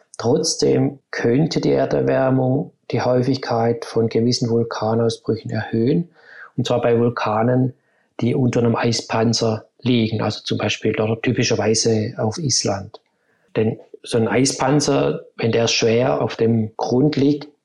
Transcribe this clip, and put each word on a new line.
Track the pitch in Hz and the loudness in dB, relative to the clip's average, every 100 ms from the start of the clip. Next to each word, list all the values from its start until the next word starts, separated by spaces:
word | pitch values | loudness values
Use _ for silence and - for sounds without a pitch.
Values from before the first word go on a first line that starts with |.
| _ - | _ -6
Trotzdem | 113 143 - - - 131 135 - _ | 0 0 0 0 0 2 0 -4 _
könnte | - 117 127 156 151 | -4 0 2 0 0
die | 151 | 0
Erderwärmung | 139 135 143 131 131 131 131 127 139 - _ - | 0 0 0 0 0 2 2 2 0 -4 _ -6
die | 117 | -2
Häufigkeit | 120 127 127 131 - 117 117 117 - | 0 2 2 -2 -2 0 0 -2 -2
von | 113 113 | -2 0
gewissen | 113 120 120 117 | 2 0 0 0
Vulkanausbrüchen | 117 113 - 110 113 117 110 - 110 117 | 0 0 -4 -2 0 0 -2 -4 -4 -4
erhöhen. | 110 110 113 117 170 170 _ - - - - | -6 -4 0 2 0 -2 _ -20 -20 -10 -6
Und | 123 | -2
zwar | 120 | 0
bei | 120 117 | 2 2
Vulkanen, | 120 117 110 107 120 127 127 - _ _ _ - | 2 0 -2 0 2 2 0 -4 _ _ _ -4
die | 117 147 | -2 0
unter | 123 123 | 2 2
einem | 117 110 | 2 0
Eispanzer | 120 117 - 113 113 113 113 110 - _ | 0 -2 -4 0 0 2 0 -2 -8 _
liegen. | 123 120 110 113 | 0 2 2 0
Also | 110 - | -4 -6
zum | - 107 | -6 -4
Beispiel | 104 - 110 | -2 -2 -2
dort | - 110 113 | 0 -2 0
typischerweise | - 117 117 113 104 110 117 110 107 - | 0 0 0 0 2 2 2 0 -2 -4
auf | 110 - | -4 -2
Island. | 147 - 117 98 101 - _ _ _ _ _ - | -2 -2 -2 -6 -8 -18 _ _ _ _ _ -2
Denn | 110 - - - | -2 -2 -14 -20
so | - 120 | -4 -2
ein | 110 | 0
Eispanzer, | 107 135 - 135 147 143 139 143 - - - | 2 0 0 0 2 2 0 0 -2 -8 -6
wenn | 113 | -2
der | 113 117 | 0 0
schwer | - 117 117 131 147 | 2 2 2 2 0
auf | 117 - | -2 0
dem | 113 113 110 - | 2 2 -2 -6
Grund | - 123 147 147 | -2 2 2 2
liegt, | 139 147 - _ | 2 0 -6 _